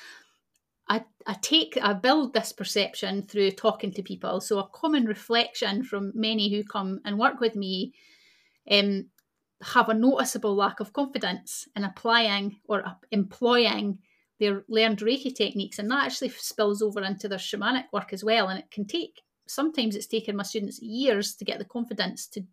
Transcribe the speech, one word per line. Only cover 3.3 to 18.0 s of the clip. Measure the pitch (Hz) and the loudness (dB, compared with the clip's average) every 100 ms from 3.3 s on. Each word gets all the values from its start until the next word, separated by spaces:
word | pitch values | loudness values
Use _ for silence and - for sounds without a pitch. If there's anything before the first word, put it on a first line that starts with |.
| 208 196 | 2 2
talking | 190 220 220 202 | 4 0 0 -6
to | 196 | -6
people. | 190 185 175 185 | -8 -8 -4 -4
So | - 202 | 0 -2
a | 190 | -2
common | - 320 294 220 | -4 2 2 2
reflection | 202 - 233 226 - 208 202 | -2 0 0 0 -2 0 0
from | 254 202 196 | -2 -4 -4
many | 226 220 220 202 | -2 0 0 0
who | 208 | -2
come | 208 208 190 190 | -2 -4 -4 -4
and | 208 208 | -4 2
work | 269 277 | 2 2
with | 226 202 | -2 0
me, | 190 185 - _ _ _ _ _ _ _ - | -4 -4 -4 _ _ _ _ _ _ _ 4
um, | 202 202 196 - _ _ _ _ _ | 4 4 0 -4 _ _ _ _ _
have | - 247 220 | 2 4 4
a | 220 | 4
noticeable | 254 269 233 240 208 202 | 6 4 0 0 0 2
lack | 196 - | 0 -2
of | 208 | -6
confidence | 285 277 214 185 185 - - - 202 | -4 -2 -2 -4 -6 -8 -14 -10 -6
in | 196 | -6
applying | - 226 233 220 202 202 - - | -4 2 4 4 2 -2 -8 -2
or | 202 180 | -2 -2
ap-, | - - | -12 -2
employing | 202 196 - 240 240 214 208 202 196 _ _ _ - | 0 0 0 4 6 4 2 -2 -6 _ _ _ 0
their | 208 196 - | 0 0 0
learned | 220 226 208 | 2 4 4
Reiki | 214 269 262 | 2 0 -2
techniques, | - 196 196 190 - | -2 -2 0 -4 -4
and | 208 | -2
that | 277 262 | 0 0
actually | - 262 | -2 -6
f-, | - | -6
spills | - - 208 208 | -8 0 0 2
over | 214 208 | 0 0
into | 190 190 202 | -4 -4 -4
their | 190 | -6
shamanic | - 202 214 262 - | -6 -2 0 0 -2
work | 202 | -6